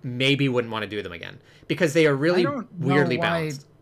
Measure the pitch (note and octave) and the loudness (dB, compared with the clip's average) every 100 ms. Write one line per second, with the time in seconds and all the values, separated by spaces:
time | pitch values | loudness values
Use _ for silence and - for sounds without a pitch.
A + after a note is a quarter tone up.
0 | C3 B2 C3+ C#3 C#3 B2 A2+ A2 G#2 G#2 | -8 -2 2 2 2 0 -2 -4 -6 -6
1 | F2+ E2+ F#2 - - - - C#3+ E3+ D#3+ | -8 -10 -14 -18 -20 -12 -6 -2 2 4
2 | D#3 C#3 D#3 F3+ - C#4 - F3+ C3+ C#3+ | 4 4 2 2 2 -2 -8 -4 2 2
3 | C#3 B2 - E3+ D#3 C#3+ - _ | 2 0 0 -2 -4 -8 -14 _